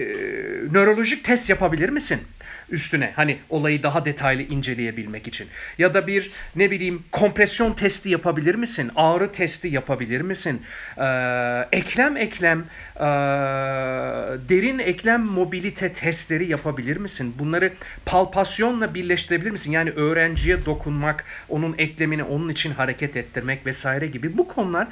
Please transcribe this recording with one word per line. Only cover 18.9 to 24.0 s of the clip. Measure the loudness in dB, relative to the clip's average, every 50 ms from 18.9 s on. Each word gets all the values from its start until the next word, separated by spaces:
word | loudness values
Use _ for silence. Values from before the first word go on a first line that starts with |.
| -2
birleştirebilir | -2 0 0 0 0 0 0 0 0 0 -2
misin? | -4 -4 -2 0
Yani | 0 2 2 0
öğrenciye | 0 2 2 4 4 4 4 2 2 2 2 2 2 2 2
dokunmak, | 0 -2 -2 -2 -2 -2 0 0 0 0 -2 -6 -12 -14 -16 -8 -4
onun | -2 0 0 0 0 0
eklemini | -2 -2 0 0 0 0 0 -2
onun | -2 -2 -2 -2 -2 -2
için | -2 -2 -4 -2
hareket | -2 -2 -2 -2 -2 -2 -4 -4 -4
ettirmek | -6 -8 -6 -6 -6 -4 -4 -4 -4 -4
vesaire | -6 -6 -2 -2 -2 -2 -2